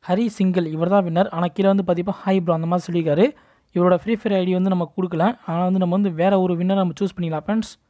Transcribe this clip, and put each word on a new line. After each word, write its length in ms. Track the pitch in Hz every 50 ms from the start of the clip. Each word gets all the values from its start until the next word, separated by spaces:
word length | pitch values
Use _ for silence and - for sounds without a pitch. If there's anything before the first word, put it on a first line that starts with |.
| -
ஹரி 180 | - 180 196 233 226 -
சிங்கிள், 280 | - 196 185 180 185 170 160 156
இவர் 160 | 156 165 180 196
தான் 100 | 202 190
வின்னர். 220 | 175 165 175 196 - -
ஆனா 120 | 165 175 175 -
கீழே 120 | - 190 196
வந்து 140 | 196 196 190 175
பாத்தீங்கன்னா 280 | 175 170 180 202 190 -
"ஹாய் 200 | - 190 190 190 175
ப்ரோ" 80 | 170 170
அந்த 120 | 160 160 170
மாதிரி 140 | 175 180 170
சொல்லியிருக்காரு. 380 | - 170 175 165 160 147 160 208 285 294 - _ _ _ _ _ _ _
இவரோட 200 | 180 175 180 180 175
ஃப்ரீ 120 | - 202 233 220
ஃபயர் 140 | - 233 202 190
ஐ 20 | 185
டி 60 | 180 185
வந்து 140 | 185 185 196 190
நம்ம 120 | 180 175 156 _
கொடுக்கல, 280 | - 185 175 175 160 170 214 247 - - -
ஆனா 100 | 165 170 180
வந்து 140 | 185 190 190 185
நம்ம 120 | 175 175
வந்து 140 | 196 202 196 165 156
வேற 120 | 170 196 202 190 185
ஒரு 80 | 180 180 165
வின்னர் 200 | 180 185 196 196
நம்ம 140 | 190 175 160 -
சூஸ் 140 | 202 185 -
பண்ணிக்கலாம் 300 | - 175 165 160 156 156
ஃப்ரெண்ட்ஸ். 260 | - 208 220 214 - - _ _ _